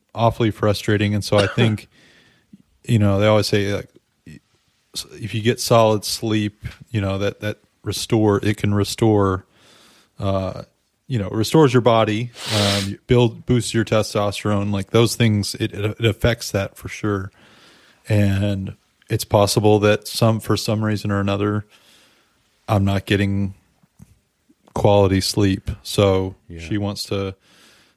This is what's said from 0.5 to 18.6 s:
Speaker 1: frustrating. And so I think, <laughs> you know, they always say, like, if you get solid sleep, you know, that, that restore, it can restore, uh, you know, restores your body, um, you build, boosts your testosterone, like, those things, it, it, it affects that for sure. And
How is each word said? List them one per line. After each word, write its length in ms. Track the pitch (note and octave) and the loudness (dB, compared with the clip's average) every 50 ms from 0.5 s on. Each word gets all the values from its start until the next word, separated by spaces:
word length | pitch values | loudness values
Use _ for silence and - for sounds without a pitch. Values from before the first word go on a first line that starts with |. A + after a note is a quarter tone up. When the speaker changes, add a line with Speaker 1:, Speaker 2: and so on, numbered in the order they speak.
Speaker 1:
frustrating. 640 | G2+ - - G#2+ G2+ - - - G#2+ G2+ G#2+ G2+ G#2 | -2 0 0 -2 -2 -2 0 0 0 0 0 0 -2
And 100 | G#2 G2+ | -2 -2
so 120 | - - G#2 | 0 2 2
I 80 | G2+ | 2
think, 420 | G2 - - A#2+ A2+ G#2+ G#2 - - _ _ _ _ _ _ _ _ _ | 2 0 0 0 0 0 -2 -6 -12 _ _ _ _ _ _ _ _ _
<laughs> 480 | _ _ _ - - _ _ _ _ _ | _ _ _ -20 -20 _ _ _ _ _
you 140 | - B2 G#2+ | 0 2 2
know, 220 | G#2 G2+ G2 G2 | 4 2 2 2
they 60 | G#2 | 4
always 200 | G#2+ G#2+ G#2+ G2 | 4 4 4 2
say, 260 | - - G#2 G2+ G2 G2+ | 2 0 0 0 -2 -4
like, 160 | F#2 D#2+ - _ _ _ _ _ _ _ - - - _ _ _ _ _ _ _ _ _ _ - - - - - | -6 -8 -12 _ _ _ _ _ _ _ -20 -20 -20 _ _ _ _ _ _ _ _ _ _ -14 -14 -14 -14 -14
if 200 | - A#2+ G2+ G2+ | -14 -12 -8 -6
you 60 | A2 G#2 | -2 0
get 180 | A#2 A#2 - | 0 0 0
solid 440 | - - B2 A#2 A2+ A2 A2 G#2+ - | 2 4 4 6 6 6 4 2 -2
sleep, 600 | - - - - A2+ G#2+ A2 G#2 G#2 - _ - - - - - _ | -4 -8 -6 -4 -2 -2 0 -2 -2 -6 _ -16 -16 -16 -18 -14 _
you 100 | - A2 | -4 -4
know, 180 | G2 G2 G2 G2 | -2 -2 -2 -2
that, 200 | G2+ G2+ - - | -4 -4 -6 -6
that 180 | - G#2 G#2 _ _ _ _ _ - | -8 -10 -10 _ _ _ _ _ -10
restore, 600 | G#2+ G2 - - - A#2+ A2 A2 G#2+ G2+ G2+ - | -8 -8 -8 -4 0 0 2 4 4 4 2 2
it 120 | G#2 G#2+ | -2 -2
can 180 | - - G2+ G2+ | 0 0 0 0
restore, 680 | G#2 G2+ - - - A#2 A2 G#2+ G#2 G2 F#2+ F#2+ F#2 - _ _ _ _ _ _ _ _ _ _ _ _ _ _ - | 0 0 -2 -2 0 2 4 4 4 4 2 0 -2 -6 _ _ _ _ _ _ _ _ _ _ _ _ _ _ -8
uh, 440 | G2+ G2 G2 F#2+ F#2+ F#2 - - - - _ _ _ _ _ _ _ | -4 -4 -2 -2 -4 -6 -8 -10 -14 -20 _ _ _ _ _ _ _
you 140 | - C#3 A#2 | -6 -6 -4
know, 80 | G2 F#2 | -4 -4
restores 440 | - G#2+ G#2+ - - D#3+ D#3 C3 A#2 | -2 -2 -2 2 4 6 6 6 6
your 100 | B2 G#2+ | 4 4
body, 500 | B2 A#2 A2+ A2 G#2+ G#2+ G#2+ A#2 A#2+ - - - - A2 | 4 4 4 4 2 0 -2 -4 -8 -10 -12 -8 -4 -2
um, 320 | G#2+ G#2 G2+ G2+ G2+ G2 G2 | 0 0 0 0 -2 -4 -6
you 80 | G2+ - _ | -8 -8 _
build, 400 | - B2+ A#2+ B2 A2+ A2+ - - | 2 4 4 4 2 0 -4 -4
boosts 260 | - B2+ A#2+ A2 - - | -2 0 0 0 -2 -2
your 120 | A2+ G#2+ | -2 -2
testosterone, 880 | - A#2 G#2+ G#2 - - A2 G#2 G#2 G2+ - - G#2+ G#2 G2+ G2+ G#2 G#2 | 0 0 0 0 0 -2 -2 -2 -2 -4 -4 -2 -2 -2 -2 -2 -2 -4
like, 180 | G2 F#2+ - | -4 -4 0
those 240 | - A2+ A#2 A2 - | 2 2 2 2 2
things, 400 | - A#2+ A2+ G#2+ G2+ G2 - - | 0 0 2 2 0 -2 -4 -6
it, 180 | - A2+ G#2+ - | -6 -6 -6 -6
it, 120 | - G2+ G#2 A2 - | -4 -6 -6 -4 -2
it 40 | A2+ | -2
affects 460 | A2+ G2 - - B2 A#2 - - - | -2 -2 0 0 -2 -2 -2 -4 -6
that 260 | - G2+ G2 G#2+ - | -4 -4 -4 -6 -8
for 120 | - - A2 | -14 -16 -16
sure. 420 | - - - G#2+ G2+ G2 F#2+ G2 - _ _ _ _ _ _ _ _ _ _ _ _ _ _ - | -12 -8 -4 -4 -4 -4 -6 -8 -14 _ _ _ _ _ _ _ _ _ _ _ _ _ _ -2
And 680 | A2 G2+ G2+ G2+ G2 G2 G#2 G2+ G2+ G2 | 0 2 2 2 2 0 0 -2 -2 -4